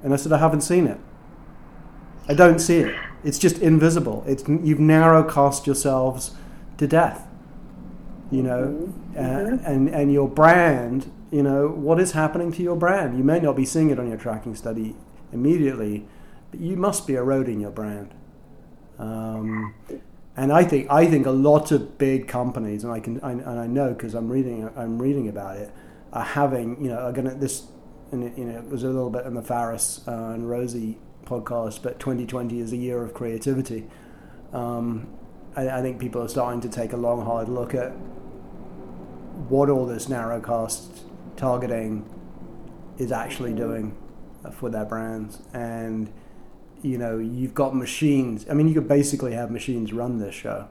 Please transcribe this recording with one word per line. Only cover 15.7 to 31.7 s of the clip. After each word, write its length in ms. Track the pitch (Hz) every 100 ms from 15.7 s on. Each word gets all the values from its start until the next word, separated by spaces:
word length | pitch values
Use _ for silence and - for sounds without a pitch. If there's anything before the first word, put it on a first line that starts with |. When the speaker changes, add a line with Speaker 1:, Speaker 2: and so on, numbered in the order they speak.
| 127 107 104 107 - - - -
Speaker 1:
but 100 | 175
you 160 | 170 180
must 300 | 190 196 -
be 80 | 131
eroding 440 | 123 135 123 107
your 100 | 104
brand." 440 | 98 107 104 98 - - - - - - - - -
Um, 760 | 110 110 110 110 110 110 107 - - - - - - -
and 160 | 135
I 120 | 156
think, 260 | 180 147 -
I 160 | 147 170
think 200 | 156 131
a 40 |
lot 400 | 131 143 151 151
of 280 | 151 - -
big 300 | 135 131 110
companies, 540 | 123 123 123 110 104
and 100 | 120
I 80 | 117
can, 200 | 110 117
I, 120 | 139
and 280 | 123 131 117
I 60 | 117
know 280 | 127 135
'cause 200 | 110 117
I'm 160 | 113 113
reading, 400 | 131 127 117 110 127
I'm 220 | 117 117
reading 280 | 131 143 110
about 280 | 104 98 98
it, 120 | 104 - - - -
are 120 | -
having, 580 | - 143 143 131 117 123
you 60 | 139
know, 80 | 117
are 140 | 123
gonna, 220 | 123 131
this, 320 | 135 135 - - - - - -
and 120 | 131
it, 140 | 120 117
you 60 |
know, 140 | 120 117
it 100 | 120
was 140 | 139
a 20 | 127
little 220 | 131 123
bit 160 | 120 127
in 80 |
the 80 | 117
Faris, 600 | 113 120 117 113 - - -
uh, 240 | 117 113
and 140 | 113 117
Rosie 500 | 120 123 117 110 110 - - -
podcast, 560 | 127 107 120 113